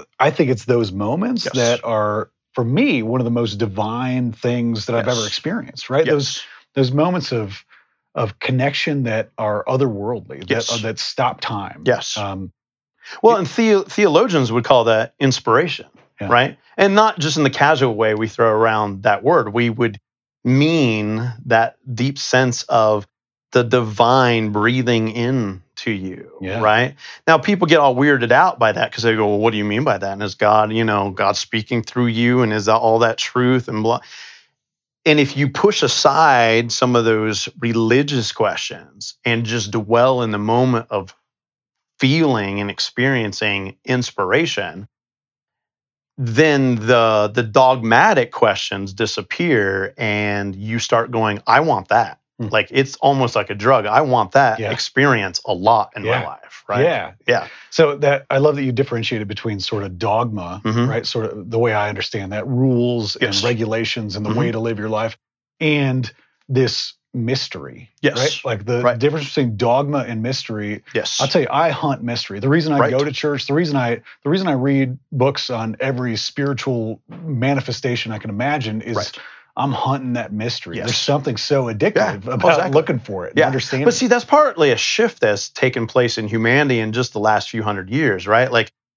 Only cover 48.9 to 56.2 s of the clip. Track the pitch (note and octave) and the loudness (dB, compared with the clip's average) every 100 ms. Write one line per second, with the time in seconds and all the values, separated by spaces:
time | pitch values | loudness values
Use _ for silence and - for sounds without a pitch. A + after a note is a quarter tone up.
48.9 | F#2+ A2 - F#2+ - F3 A#2+ G2 G2 F#2+ | -4 -4 -4 -8 -4 0 2 2 -2 -4
49.9 | - A2 G#2 G#2 G2+ G2+ F#2+ G#2+ A#2 - | -6 -4 -2 -2 -2 -4 -8 -6 -6 0
50.9 | A#2 A#2 A2+ A2 G2+ - B2 D#3+ A2 F#2+ | 0 0 -2 -2 -2 2 2 4 0 0
51.9 | G#2+ G#2 - _ - A2 A2 G2+ C3+ C3+ | 0 0 -6 _ -10 -2 -2 0 0 -2
52.9 | - C#3+ C#3 A#2+ A2+ G2 G#2 A2 C3 G#2 | 0 2 2 0 -2 -4 -2 2 2 4
53.9 | A#2 D3 B2 G#2 C#3 C3 A2 G2+ F#2+ - | 2 2 2 2 4 4 2 -4 -4 -4
54.9 | - C#3+ A#2 G2 F#2+ - F2+ G2+ A2+ - | 2 2 2 0 -6 -6 0 4 4 2
55.9 | A2 G#2 B2 | -4 -4 -2